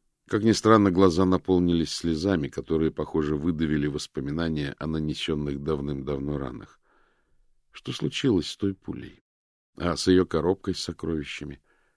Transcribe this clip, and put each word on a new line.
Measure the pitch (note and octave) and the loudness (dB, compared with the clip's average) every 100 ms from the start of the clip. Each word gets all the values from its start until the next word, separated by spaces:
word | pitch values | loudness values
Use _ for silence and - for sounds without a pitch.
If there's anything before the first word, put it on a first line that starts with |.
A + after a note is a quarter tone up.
| _ _ - | _ _ -4
Как | A2 | 0
ни | A2+ | 2
странно, | G2+ A2 A2 G2 | 4 6 6 6
глаза | F2 F#2+ E2 | 6 6 6
наполнились | F#2+ F2+ - F2+ F2 E2+ D#2 | 2 2 2 2 4 2 0
слезами, | - E2 D#2 G2 E2+ C#2 | -4 -2 -2 0 0 -2
которые, | - C2 D#2+ D#2+ | -6 -2 0 0
похоже, | - D2+ D#2+ D2 D2 | -2 -4 -2 0 0
выдавили | E2+ D#2 D#2 D2+ D2 | -2 0 0 0 0
воспоминания | D2 - C#2+ C#2 D#2 E2 D#2 C#2 - | -4 -8 -8 -6 -4 -2 -2 -6 -6
о | D#2 | -4
нанесенных | D#2 D2+ D2 - D2+ D2 C#2 | -4 -4 -4 -4 -4 -4 -4
давным-давно | D2 D2 C#2+ C#2 C2+ C#2 C#2 C#2+ | -4 -4 -4 -6 -6 -6 -4 -6
ранах. | C2 B1 G1+ _ _ _ _ _ _ _ _ _ _ | -6 -12 -18 _ _ _ _ _ _ _ _ _ _
Что | - - | -16 -10
случилось | B2 C#3+ - C3+ F#2 D2 | -6 -6 -2 2 2 0
с | - | -4
той | G2 | -6
пулей? | G2 - A#1+ - - _ _ _ _ _ - | -6 -10 -12 -14 -20 _ _ _ _ _ -6
А | F2 E2 | -4 0
с | F#2 | 4
ее | F#2 F2 | 4 4
коробкой | E2 E2 G2 G2 | 0 0 -2 -4
с | F2 | -6
сокровищами? | - E2 E2+ D#2 C#2+ - D2 C#2+ _ _ _ | -8 -8 -4 -4 -6 -10 -12 -14 _ _ _